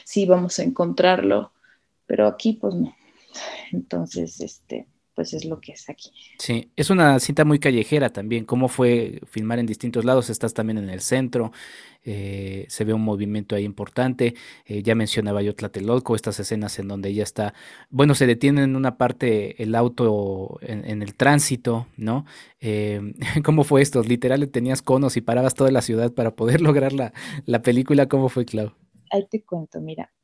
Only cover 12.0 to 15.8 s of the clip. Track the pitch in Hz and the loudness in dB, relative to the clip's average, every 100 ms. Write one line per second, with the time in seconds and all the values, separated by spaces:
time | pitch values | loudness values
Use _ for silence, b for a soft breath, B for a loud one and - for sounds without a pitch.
12 | - 101 98 98 98 98 95 - 107 110 | -10 -8 -8 -8 -8 -10 -10 -4 -2 0
13 | 110 101 104 107 101 104 104 101 101 - | 0 -2 -2 -4 -4 -2 -4 -6 -8 -2
14 | 131 127 120 120 B B - 104 104 113 | -2 0 -2 -2 B B -10 -4 0 0
15 | 107 - 104 104 101 104 - 101 | 0 -2 -2 -2 -2 -4 -8 -6